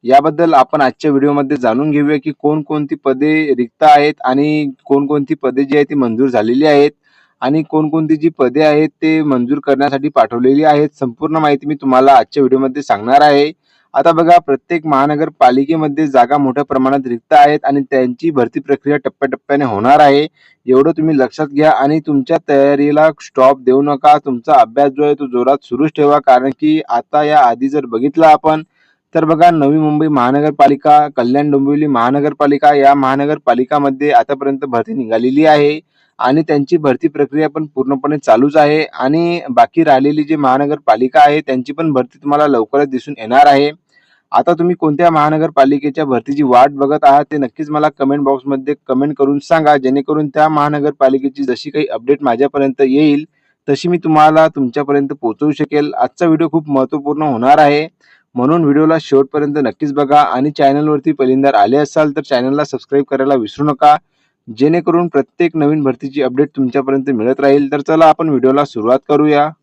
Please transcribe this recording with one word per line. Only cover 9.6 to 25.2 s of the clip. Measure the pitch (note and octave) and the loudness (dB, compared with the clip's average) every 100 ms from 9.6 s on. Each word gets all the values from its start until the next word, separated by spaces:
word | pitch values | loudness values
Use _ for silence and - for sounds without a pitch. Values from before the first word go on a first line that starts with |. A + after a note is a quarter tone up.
| C#3+ C3+ C#3+ C3+ D3 | -2 0 0 -2 -2
पाठवलेली | C#3 A2 A#2 B2+ C#3 | 0 0 0 0 2
आहेत. | D#3 D3 D3 _ | 2 2 0 _
संपूर्ण | B2 A2+ D#3 D#3+ | -10 -6 -4 -2
माहिती | D3+ C#3 C#3+ | 0 -2 -4
मी | D3 | -6
तुम्हाला | C#3 B2+ C#3 | -2 2 4
आजच्या | C3+ A2 D3 | 4 2 -2
व्हिडिओमध्ये | C3 C3 C3+ C3 | 0 0 -2 -6
सांगणार | C#3 G#2 A2 C#3 | -6 -6 0 2
आहे. | D3 C#3+ D3 - _ _ _ | 4 2 0 -4 _ _ _
आता | - D#3+ | -2 0
बघा, | D#3+ E3 F3 | 0 4 2
प्रत्येक | - C3+ _ E3+ D#3 | 2 -6 _ -6 -2
महानगरपालिकेमध्ये | C3+ C#3+ D3 D#3 _ B2+ B2+ C#3 D#3+ D#3 C#3+ D#3 | 0 0 -2 -4 _ 2 2 0 -2 -2 -2 0
जागा | C3 A#2+ C#3+ | 2 2 0
मोठ्या | C#3 B2+ | 0 -2
प्रमाणात | C#3 C3 C3 C#3 C3 | -4 -2 0 -2 -4
रिक्त | A#2 _ | -8 _
आहेत | D3+ C#3+ D3+ | 4 4 2
आणि | C#3+ C#3+ C3+ | -2 -4 -2
त्यांची | C3+ B2+ A#2+ E3 | -2 -2 -4 -4
भरती | C#3+ A#2 C#3+ | -2 -2 -4
प्रक्रिया | C#3 C#3 C#3+ D3 | -6 -4 -2 -4
टप्प्याटप्प्याने | C3 _ C#3 B2 - C#3+ C3+ | -4 _ -6 -6 -4 -2 -2
होणार | G2+ A#2 D3+ | -2 2 4
आहे, | D3 C#3 D#3 _ _ _ B2 | 4 4 0 _ _ _ 0
एवढं | B2+ D3 | 2 2
तुम्ही | D#3+ D#3 D3 | 0 -2 0
लक्षात | C3 - D3+ | -2 -4 -6
घ्या | C#3+ D3+ | 0 2
आणि | A#2 C#3 D#3 | 2 0 -2
तुमच्या | D3+ C#3+ B2+ E3 - | -2 -4 -2 -4 0
तयारीला | C#3 C#3 C#3+ D3 D3 D#3 D3+ | 2 2 2 0 2 2 0
स्टॉप | - - C3 C3+ | -8 2 2 2
देऊ | B2+ C3 | 0 0
नका. | C#3+ C#3 D3+ D3+ | 0 0 2 2
तुमचा | C#3+ B2 C3+ | 0 -6 0
अभ्यास | C#3+ A#2 A#2+ C#3+ | 2 2 0 -2
जो | C3+ | 0
आहे | D3 | -2
तो | C#3 | -2